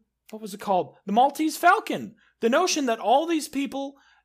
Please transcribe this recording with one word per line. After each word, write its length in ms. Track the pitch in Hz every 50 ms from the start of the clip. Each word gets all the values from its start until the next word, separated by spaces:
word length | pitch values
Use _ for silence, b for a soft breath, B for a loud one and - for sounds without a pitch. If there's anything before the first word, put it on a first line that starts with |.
| _ _ _ _ _ _
what 120 | 220 220
was 120 | 220 202 190
it 80 | 202
called? 360 | - 208 196 180 156 - - _ _
The 60 | 202
Maltese 460 | 202 233 254 285 277 - 311 320 294
Falcon. 580 | - - 339 381 440 427 - 269 165 120 185 - _ _ _ _ _
The 100 | - 226
notion 360 | 254 311 370 359 - 320 277
that 140 | 247 226 220
all 260 | - 202 240 285 330
these 240 | 330 339 311 262 -
people, 480 | - 269 285 240 262 269 277 277 277 b b b b b b